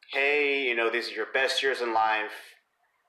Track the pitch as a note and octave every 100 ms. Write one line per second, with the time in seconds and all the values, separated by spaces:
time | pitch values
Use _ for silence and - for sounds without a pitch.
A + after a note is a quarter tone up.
0 | - C#3 C#3 D3 C#3+ C#3 B2+ A#2 A2+ A#2
1 | A2 A2 G#2+ C3 C3 - C3+ A#2+ A#2+ A2
2 | A2 G#2+ G#2 - - - _ _ _ _